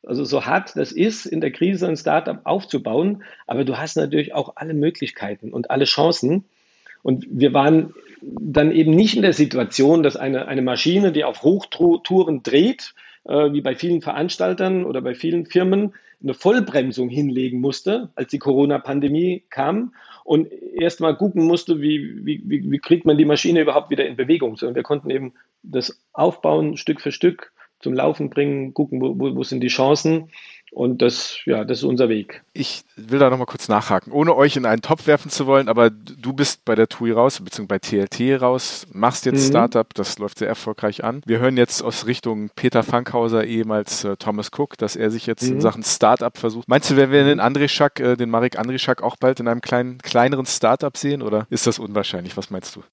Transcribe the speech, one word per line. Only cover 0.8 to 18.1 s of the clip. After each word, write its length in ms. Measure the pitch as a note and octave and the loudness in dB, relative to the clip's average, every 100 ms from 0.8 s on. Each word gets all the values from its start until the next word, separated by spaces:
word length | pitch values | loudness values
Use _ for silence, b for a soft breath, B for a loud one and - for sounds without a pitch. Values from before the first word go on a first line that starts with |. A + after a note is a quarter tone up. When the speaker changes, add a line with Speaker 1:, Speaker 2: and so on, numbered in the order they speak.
| C#3 | -6
Speaker 1:
ist, 340 | - G3+ A3 - | 0 -2 -2 -8
in 160 | D#3+ | -4
der 80 | D#3 | -4
Krise 380 | - F3 F#3+ F3+ | -2 -2 0 -2
ein 100 | D#3+ | -2
Start-up 440 | D#3+ D#3 E3 - | 0 -2 -2 -8
aufzubauen, 800 | - F#3 F#3+ - - A#2 F#3 G3+ B B B | -4 -4 -2 -6 -2 0 0 -4 B B B
aber 180 | A#2+ C3 | -4 -2
du 140 | B2 | -4
hast 180 | D3+ E3 | -4 -2
natürlich 380 | D3 D3+ D3 D3 | 0 -2 -2 -6
auch 180 | C3+ - | -8 -10
alle 200 | D#3+ D3+ | -6 0
Möglichkeiten 760 | D3+ F3 B2+ - G2+ G2+ A2 | -2 -2 -10 -8 -10 -10 -10
und 200 | A#2 A#2 | -8 -4
alle 140 | C3 C#3 | 0 0
Chancen. 600 | - D#3+ E3+ C3 F3 - b b b b b | 2 2 2 0 0 -2 b b b b b
Und 240 | C3 B2+ - | -2 -2 -2
wir 260 | - C#3 C3 | 2 4 4
waren 400 | C#3+ D#3+ D#3+ - B B | 4 4 2 -10 B B
dann 500 | - - - C#3+ D3 | -14 -10 -2 2 4
eben 200 | E3 D#3+ | 4 6
nicht 240 | D#3+ A3 A3+ | 6 4 4
in 80 | |
der 100 | G3 | 2
Situation, 680 | D3+ D3 C3 A2+ - C3+ E3 | 4 0 0 -4 2 4 6
dass 120 | C#3+ - | 4 0
eine, 320 | C3+ C3 - | -4 -4 -4
eine 140 | C3 | -4
Maschine, 500 | B2+ A#2+ D3 F#3 G3 | -2 0 2 2 2
die 120 | D3+ | 2
auf 180 | C#3+ A2+ | -2 0
Hochtouren 1040 | D3 F#3+ - - F3 E3+ - F#3 E3+ C#3+ | 2 2 -2 0 2 2 2 2 2 -2
dreht, 500 | A#2 C3 G3+ - - b b b | 2 4 4 0 -10 b b b
äh, 280 | - C#3+ D3 | -2 0 2
wie 100 | C#3+ | 0
bei 120 | C#3+ | -4
vielen 300 | B2+ F3 E3+ | -4 -2 -2
Veranstaltern 840 | D3 C#3+ F3 - F#3 F3+ F#3 F#3 F3+ | -2 -4 -4 -2 -2 0 -2 -2 -2
oder 160 | C3 | -4
bei 140 | B2+ B2 | -6 -6
vielen 320 | E3 E3+ E3+ | -4 -4 0
Firmen, 460 | F3+ F#3 G3 G#3 b b b | 0 2 0 -2 b b b
eine 120 | C3+ - | -8 -2
Vollbremsung 720 | F#3 B3 G3+ D3 C3 B2+ B2 | 0 2 2 0 -2 -4 -4
hinlegen 500 | B2+ D3 B2+ B2+ B2 | -2 -2 0 -2 -2
musste, 500 | C3+ C3+ - A3 A3+ | -2 -2 -4 -4 -6